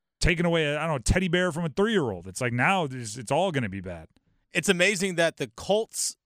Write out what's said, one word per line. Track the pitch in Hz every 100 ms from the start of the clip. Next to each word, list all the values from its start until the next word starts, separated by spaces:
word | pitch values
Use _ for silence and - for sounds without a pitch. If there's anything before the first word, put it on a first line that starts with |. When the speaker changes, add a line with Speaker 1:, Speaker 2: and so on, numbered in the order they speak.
| _ -
Speaker 1:
taking | 151 175 175
away, | 165 147
a, | 147
I |
don't | 165
know, | 139
a |
teddy | - 185 185
bear | 180 180
from | 151 165
a |
three-year-old. | 131 214 208 127 90 92
It's | -
like | 123
now | 120 147 190 151
there's, | 131 113 113
it's | 113
all | 143 196
gonna | 143 107
be | 95
bad. | 90 85 80 _ _ _ _
Speaker 2:
It's | 175 185
amazing | 175 185 202 196 170
that | 165 -
the | 131 -
Colts | - 214 226 - - -